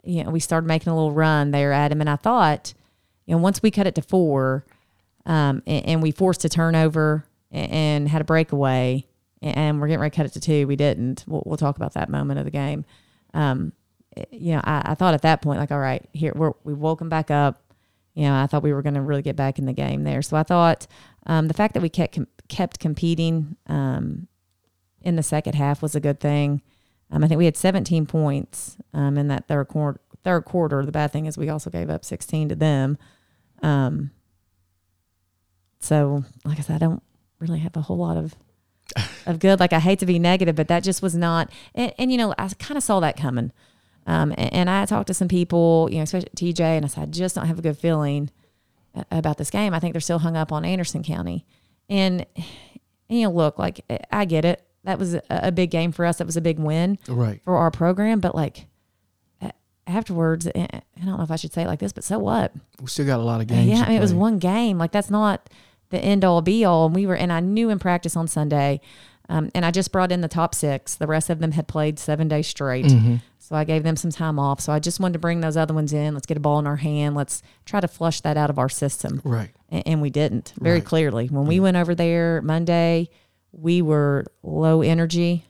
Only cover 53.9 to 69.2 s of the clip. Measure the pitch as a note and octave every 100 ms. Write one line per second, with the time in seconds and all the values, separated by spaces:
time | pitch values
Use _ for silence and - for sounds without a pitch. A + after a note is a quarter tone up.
53.9 | - - G#3 G3 D#3+ E3 F3+ _ _ F#3+
54.9 | F#3 F#3 E3+ - - - F3 F3+ E3+ E3+
55.9 | D#3+ E3+ E3 E3 E3 E3 D#3+ D3+ D#3+ F3+
56.9 | G3+ - B2 A2+ G2+ - F3+ E3 - E3+
57.9 | F#3 G#3+ A3 F3+ - D3+ - - _ _
58.9 | _ _ _ _ _ - - _ _ -
59.9 | F#3+ A3+ E3+ D#3+ E3 E3 - F3 - _
60.9 | - F3+ F#3 D#3+ D#3+ D#3+ - F3 D#3 G3+
61.9 | - - G#3+ G3 A3+ - C3+ _ - C3
62.9 | - C#3 B2 A#2 A#2 A2+ A#2 A#2+ A3+ A#3+
63.9 | A3 G3+ F3 G#3+ G#3 F3+ G#3 A#3 F3+ E3
64.9 | G#3 G3+ G#3 G#3+ F#3+ - - _ _ _
65.9 | F#3 - G3+ F#3 E3+ E3 A3 G3+ E3 D#3+
66.9 | F3+ G3 F3+ F3+ E3 F3+ G#3+ A#3 G3+ F#3
67.9 | F3 F3 E3+ E3 D#3 D3+ D3 C#3 C#3 -
68.9 | - - _